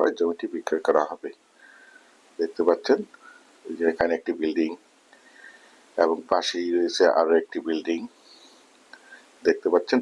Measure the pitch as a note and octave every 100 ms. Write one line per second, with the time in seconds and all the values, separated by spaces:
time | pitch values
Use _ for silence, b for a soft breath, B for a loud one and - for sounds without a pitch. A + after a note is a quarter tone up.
0 | D2+ - E2+ E2+ - E2+ - D#2+ D#2+ D#2
1 | D2+ F2 - - _ b b b b b
2 | b b _ - E2 - E2+ E2 - D3+
3 | - B B B B _ - D#2+ E2 D#2+
4 | E2+ D#2+ - E2 D#2 E2 D#2+ E2+ _ _
5 | _ b b b b b b b _ -
6 | E2 E2 - F2+ - F2 F2 F2 E2+ -
7 | F2 - E2 E2 - D#2+ D#2+ D#2+ E2 E2+
8 | - - - - - - _ _ _ B
9 | B B B _ F2 D#2+ F2 F2 - B2+